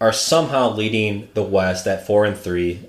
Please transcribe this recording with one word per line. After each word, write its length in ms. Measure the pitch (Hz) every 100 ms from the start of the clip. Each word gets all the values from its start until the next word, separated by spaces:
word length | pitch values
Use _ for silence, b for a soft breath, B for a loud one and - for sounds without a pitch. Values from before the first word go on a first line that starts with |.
are 120 | 113
somehow 580 | - - 160 135 135 120
leading 560 | 107 107 110 107 101 113
the 100 | 107
West 440 | 95 98 92 92 101
at 180 | 95 -
four 200 | 104 104
and 120 | 98
three, 480 | 92 87 87 90